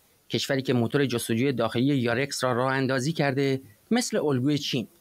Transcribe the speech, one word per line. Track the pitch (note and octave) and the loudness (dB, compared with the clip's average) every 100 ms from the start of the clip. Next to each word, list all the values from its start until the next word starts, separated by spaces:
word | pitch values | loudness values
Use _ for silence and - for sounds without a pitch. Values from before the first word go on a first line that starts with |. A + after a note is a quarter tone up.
| _ _ _ | _ _ _
کشوری | A#2+ - C3+ | -4 -2 -2
که | C3+ | 0
موتور | B2 A2+ C#3+ C3+ | 0 2 2 0
جستجوی | A#2+ - A2+ C#3 | -2 -2 0 0
داخلی | A#2+ A2+ A#2 C#3 C#3 | 0 0 2 2 2
یارکس | A#2 A#2 C#3 - | 0 0 -2 -2
را | B2+ | 0
راه | A#2 C3 | 0 0
اندازی | C3+ B2+ C#3 C#3+ | 0 0 0 -2
کرده، | E3 C#3+ C3 C#3 C3+ - - - | 0 0 2 0 -2 -6 -20 -4
مثل | A#3 - G#3 | -2 0 -2
الگوی | D3 B2+ C#3 C#3+ | 0 0 2 0
چین. | - C3+ - _ | -2 -4 -6 _